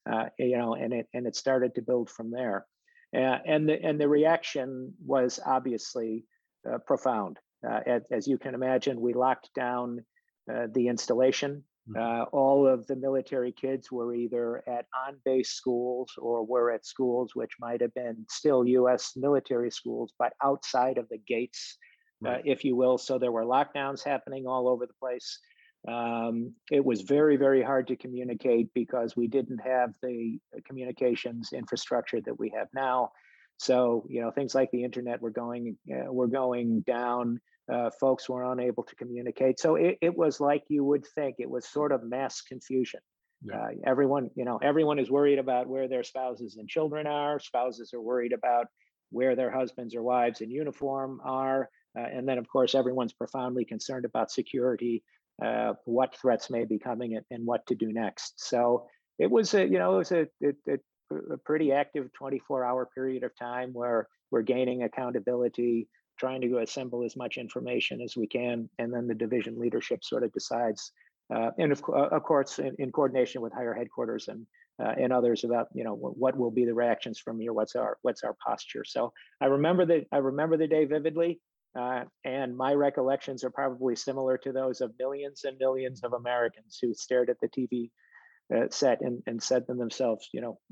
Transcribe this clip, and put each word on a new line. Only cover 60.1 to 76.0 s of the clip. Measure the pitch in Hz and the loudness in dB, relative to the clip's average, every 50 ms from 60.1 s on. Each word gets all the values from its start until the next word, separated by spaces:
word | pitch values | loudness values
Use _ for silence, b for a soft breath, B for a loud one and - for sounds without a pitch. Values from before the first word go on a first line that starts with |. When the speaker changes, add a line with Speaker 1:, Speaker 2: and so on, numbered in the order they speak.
| 185 | 2
Speaker 1:
a, | 170 151 - - _ 143 | 2 2 0 -2 _ 0
a, | 143 139 - _ 143 143 | 0 0 -2 _ -4 -4
a, | 135 - _ _ _ _ _ 151 156 - - 147 | -4 -4 _ _ _ _ _ -8 -8 -6 -8 -10
a | 143 | -8
pretty | - - 151 156 160 143 135 | -4 -2 0 2 2 2 2
active | 143 143 - - 151 131 123 - | 2 0 0 -4 -6 -8 -8 -10
twenty-four | - 139 135 139 127 - - 143 131 123 | -12 -6 -6 -6 -6 -4 -4 -4 -2 0
hour | 123 127 127 123 123 _ | 0 0 -2 -4 -4 _
period | 131 131 131 131 127 123 | -6 -4 -4 -4 -4 -6
of | 123 - | -8 -8
time | - 120 120 123 123 127 127 127 | -10 -10 -8 -6 -6 -6 -6 -6
where | 120 120 123 120 113 107 - _ _ _ _ | -4 -2 0 0 0 0 -2 _ _ _ _
we're | - 120 110 | 0 0 2
gaining | 117 123 127 131 123 127 127 120 | 2 2 2 2 0 0 0 -2
accountability, | 113 - - 127 123 123 123 98 123 123 123 123 117 - - 120 120 117 117 113 - _ _ _ _ _ - | -4 -4 -4 -4 -4 -4 -2 -2 0 0 0 0 0 0 0 0 0 0 0 -2 -6 _ _ _ _ _ -6
trying | - 131 131 131 | -4 -4 -2 -2
to | 127 120 123 120 | -2 0 0 0
assemble | 113 - - 139 131 123 123 120 120 | -2 -2 -4 -6 -6 -6 -4 -4 -4
as | 113 - | -6 -6
much | - 123 117 - | -8 -8 -8 -8
information | 127 123 113 - 127 123 123 123 120 120 - 123 120 | -8 -10 -10 -8 -8 -6 -4 -2 -2 -2 -2 -4 -6
as | 120 117 - | -8 -8 -4
we | 120 110 | -4 -4
can. | - - 123 123 123 120 117 113 - - - | -2 -2 -2 -2 -2 -2 -4 -6 -8 -8 -6
And | 117 117 120 | -6 -4 -4
then | 120 123 120 | -4 -2 -2
the | 110 | -2
division | 110 117 107 123 120 104 117 117 117 | -2 -2 0 0 -2 -2 -4 -4 -4
leadership | 117 120 - 120 - - - - - | -2 -2 0 -2 -2 -2 -4 -6 -4
sort | - 123 117 120 | -4 -2 -2 -2
of | 107 - | -2 -2
decides, | - - - - 120 120 113 104 - - - b b b b b _ _ - 120 | -4 -6 -4 -2 0 0 0 0 -2 -8 -14 b b b b b _ _ -6 -2
uh, | 113 113 117 - - | -2 -2 0 0 2
and | 170 147 143 | 2 2 2
of, | 139 - | 2 0
co-, | - - | 0 2
of | 139 143 147 147 151 - | 2 2 2 2 0 2
course, | - 160 143 135 - - - | 2 2 2 2 0 -2 -4
in, | 147 135 - - | -4 -4 -4 -4
in | 139 127 - | -6 -2 0
coordination | 156 143 131 127 131 123 - - 131 113 | 2 2 2 4 2 2 0 0 -4 -8
with | 113 - | -8 -6
higher | 123 123 117 113 | -6 -4 -4 -4
headquarters | 117 120 - - - 123 113 113 113 - - | -4 -6 -6 -4 -4 -4 -4 -4 -6 -8 -10
and, | 107 110 113 b b b b b _ - 123 | -12 -14 -16 b b b b b _ -4 -4
uh, | 107 - | -2 0
and | - 135 123 127 | 0 2 2 4
others | 123 123 120 117 107 - | 4 4 4 2 2 0
about, | 117 120 117 117 - - | 0 0 0 0 -2 -6
you | 131 117 | -6 -6
know, | 110 104 | -4 -6
w-, | - | -6